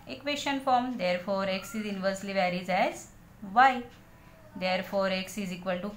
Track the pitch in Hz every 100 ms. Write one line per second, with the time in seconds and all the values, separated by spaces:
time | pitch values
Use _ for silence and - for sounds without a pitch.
0 | - - 285 285 285 277 269 247 254 233
1 | 180 180 180 196 196 190 190 220 208 196
2 | 190 190 202 196 180 180 185 185 269 359
3 | - - - - 202 208 269 247 240 -
4 | - - - - - - 185 185 190 202
5 | 190 185 185 - 196 180 190 180 202